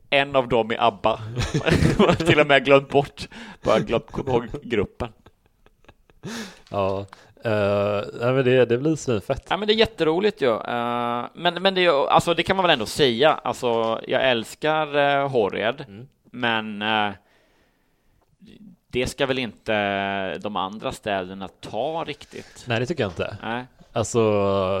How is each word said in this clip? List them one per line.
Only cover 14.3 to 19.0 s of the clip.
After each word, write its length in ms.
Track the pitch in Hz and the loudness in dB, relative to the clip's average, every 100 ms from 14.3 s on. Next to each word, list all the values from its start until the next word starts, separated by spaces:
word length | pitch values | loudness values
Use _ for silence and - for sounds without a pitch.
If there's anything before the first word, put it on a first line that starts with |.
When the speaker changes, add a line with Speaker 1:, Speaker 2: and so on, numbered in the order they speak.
Speaker 1:
älskar, 680 | 117 110 - 151 156 151 143 143 139 | 0 -4 -6 -2 -2 0 0 2 2
eh, 60 | 139 | 0
Horred, 560 | 127 98 95 104 139 131 | 0 0 0 -4 -4 -10
Speaker 2:
Mm. 200 | 98 131 _ _ | -16 -20 _ _
Speaker 1:
men, 520 | 123 120 113 107 104 | -4 -2 -2 -4 -6
eh, 320 | 107 110 104 98 _ _ _ _ _ _ _ _ _ _ _ _ - - - - _ | -2 0 0 -4 _ _ _ _ _ _ _ _ _ _ _ _ -20 -20 -20 -20 _
det 140 | 123 | -4